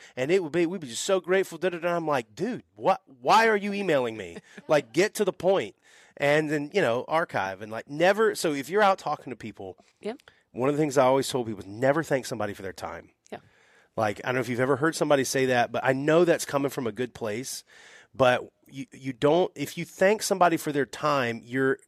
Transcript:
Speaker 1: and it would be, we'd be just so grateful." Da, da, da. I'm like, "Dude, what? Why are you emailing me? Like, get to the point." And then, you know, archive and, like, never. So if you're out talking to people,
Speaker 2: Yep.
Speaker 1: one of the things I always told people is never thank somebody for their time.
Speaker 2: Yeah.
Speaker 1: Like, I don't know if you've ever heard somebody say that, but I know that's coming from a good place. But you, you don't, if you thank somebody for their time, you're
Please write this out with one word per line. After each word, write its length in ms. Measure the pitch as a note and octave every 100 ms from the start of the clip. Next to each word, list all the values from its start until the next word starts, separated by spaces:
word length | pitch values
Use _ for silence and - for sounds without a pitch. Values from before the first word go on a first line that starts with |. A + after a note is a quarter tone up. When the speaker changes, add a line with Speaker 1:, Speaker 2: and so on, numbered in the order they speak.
| - -
Speaker 1:
and 140 | C3
it 140 | G3
would 80 | D#3+
be, 120 | D#3+
we'd 160 | E3 F#3+
be 60 | C#3
just 160 | A2+
so 160 | - F#3+
grateful." 400 | F3 F#3+ F3+ E3
Da, 120 | F3+
da, 80 | F3
da. 180 | F3 F3
I'm 100 | D#3+
like, 300 | C#3 A2 G#2+
"Dude, 260 | G#3 F#3 - -
what? 240 | C3+ F#3+ _ C3
Why 280 | B2+ G3+ A3+
are 80 | G#3
you 180 | G3+
emailing 420 | G3+ F#3+ C#3+ B2 A2
me? 200 | F2+ E2+ - - -
Like, 240 | D3+ A#2+
get 200 | D#3 G#3
to 100 | -
the 80 | F#3+
point." 420 | D3+ F3 F#3+ G#2+ - _ - _ -
And 300 | C#3+ D3+ D#3
then, 220 | D3+ D3
you 100 | G3
know, 220 | C3+ A#2+ -
archive 540 | D#3 E3+ B2 F#2+ F#2+
and, 100 | G#2+
like, 180 | A2 -
never. 460 | D3 F3 G3+ A3 -
So 160 | F3
if 160 | C#3 C3
you're 120 | G3
out 180 | G3+ F#3+
talking 340 | D#3 D3 -
to 40 | A#2
people, 400 | A2 G#2 G2 F2+ _ _
Speaker 2:
Yep. 160 | G#3 B3+ _ _ _
Speaker 1:
one 160 | - C3
of 80 | D3
the 40 |
things 160 | D#3 C3+
I 60 |
always 260 | C3 C3+ C3
told 180 | C3+ A2+
people 140 | G2
is 40 | G2
never 380 | G#2 C3 D3
thank 220 | D3+ C3+ A#2
somebody 260 | A#2 G#2
for 80 | G2+
their 100 | F#2+
time. 380 | - - E3+ - _ -
Speaker 2:
Yeah. 60 | A3 _ _ _ _ _ -
Speaker 1:
Like, 240 | G#2+ G#2
I 60 | -
don't 80 | B2+
know 40 |
if 80 | A#2
you've 120 | A#2
ever 160 | C3 C3
heard 180 | D#3+
somebody 300 | D#3 D#3 C#3+
say 220 | B2+ C#3 C3
that, 260 | B2 A2
but 120 | A#2+
I 100 | C3+
know 300 | C3 D3 D#3+
that's 200 | E3+ D3
coming 260 | - C#3+ C#3
from 160 | D3 A#2+
a 60 |
good 200 | G#2 B2
place. 520 | - A2+ G#2+ C3 - - - - - _
But 300 | G2+ B2+ A#2+ - _ _
you, 200 | C3+ C3
you 200 | - C3+
don't, 400 | A#2 C#3+ E3 F3+
if 240 | - C#3+ -
you 60 |
thank 360 | E3 - F#3+ G#3+
somebody 320 | - F#3+ F3 D#3+
for 160 | D#3
their 120 | C#3+
time, 580 | B2+ - D3+ C#3+ A#2+ A#2
you're 340 | A#2+ B2+ C3+ -